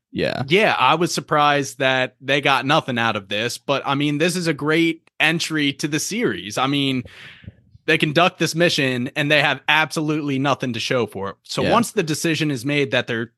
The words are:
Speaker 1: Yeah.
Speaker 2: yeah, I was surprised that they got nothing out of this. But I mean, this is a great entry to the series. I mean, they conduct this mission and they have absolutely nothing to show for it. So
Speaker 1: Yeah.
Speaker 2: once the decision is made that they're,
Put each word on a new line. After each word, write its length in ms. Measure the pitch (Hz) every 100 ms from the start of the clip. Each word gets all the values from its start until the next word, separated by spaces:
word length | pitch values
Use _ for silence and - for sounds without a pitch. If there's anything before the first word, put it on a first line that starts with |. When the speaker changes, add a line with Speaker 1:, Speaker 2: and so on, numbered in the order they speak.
| _
Speaker 1:
Yeah. 300 | - 71 - 135
Speaker 2:
yeah, 280 | 185 202 -
I 180 | 127 160
was 180 | 170
surprised 640 | - - 151 147 143 139 -
that 380 | 135 131 127 -
they 200 | 131 143
got 240 | 143 131 131
nothing 320 | 156 147 120
out 180 | 117 104
of 120 | 98
this. 280 | 104 120 -
But 260 | - 135 -
I 80 |
mean, 240 | 139 147 147
this 180 | 175 170
is 100 | 165
a 60 |
great 540 | 143 147 160 165 165 _ _
entry 540 | 151 165 - 156 143
to 140 | 135 156
the 100 | 151
series. 600 | - 208 202 90 95 104
I 80 | 135
mean, 380 | 143 139 131 - - - - - - _ - -
they 100 | 160
conduct 420 | 160 147 180 -
this 160 | 160
mission 560 | 160 170 - 135 127 127 -
and 140 | 147
they 100 | 151
have 220 | 147 135 -
absolutely 720 | 151 156 - 151 156 147 131
nothing 360 | 143 127 131
to 60 | 113
show 260 | - 131 107
for 240 | 98 98
it. 60 | -
So 180 | - -
Speaker 1:
Yeah. 100 | 101
Speaker 2:
once 200 | 220 233
the 100 | 214
decision 480 | 156 151 170 151 151
is 160 | 131 139
made 240 | 147 135
that 160 | 127 120
they're, 260 | 117 117